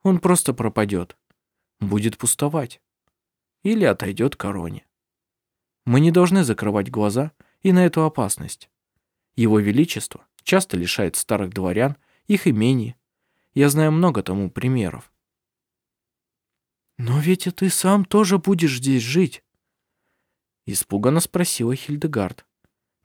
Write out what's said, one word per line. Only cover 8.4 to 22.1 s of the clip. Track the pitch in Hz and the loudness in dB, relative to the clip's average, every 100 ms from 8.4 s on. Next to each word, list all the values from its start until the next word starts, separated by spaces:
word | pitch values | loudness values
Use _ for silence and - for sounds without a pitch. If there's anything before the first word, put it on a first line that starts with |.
| - - - _ _ _ _ _ _ | -10 -14 -20 _ _ _ _ _ _
Его | - 113 107 | 0 2 4
Величество | 104 113 170 - - - _ _ | 4 2 0 -2 -10 -14 _ _
часто | - 190 - 90 | 0 0 0 -4
лишает | 87 - 90 - | -4 -2 -4 -4
старых | - 107 92 | -4 -4 -4
дворян | 95 92 95 135 147 _ _ - | -4 -2 0 -2 -4 _ _ -2
их | 202 165 | 0 0
имений. | 107 117 131 113 - _ _ _ _ _ | 2 2 0 -4 -12 _ _ _ _ _
Я | 139 143 | 0 2
знаю | 147 156 | 2 2
много | 156 180 113 | 2 2 0
тому | 90 95 95 | -4 -4 -4
примеров. | - 123 131 92 60 - _ _ _ _ _ _ _ _ _ _ _ _ _ _ _ _ _ _ - | -4 -2 0 -2 -6 -16 _ _ _ _ _ _ _ _ _ _ _ _ _ _ _ _ _ _ -8
«Но | 117 139 | -2 0
ведь | 156 185 180 | 0 0 -4
и | |
ты | - 190 | -2 -2
сам | - 185 202 | 0 2 2
тоже | 185 208 190 190 | 2 2 2 2
будешь | 190 185 160 123 | 2 2 0 0
здесь | 135 131 | 0 0
жить?» | 113 160 160 - _ _ _ _ _ _ _ _ _ _ _ _ - | 0 0 0 -2 _ _ _ _ _ _ _ _ _ _ _ _ -8
испуганно | 101 - 101 120 160 | -8 -4 0 2 2
спросила | - 180 175 - 117 | 0 -2 -2 -2 -2
Хильдегард. | 135 - 147 160 | -4 -6 -6 -4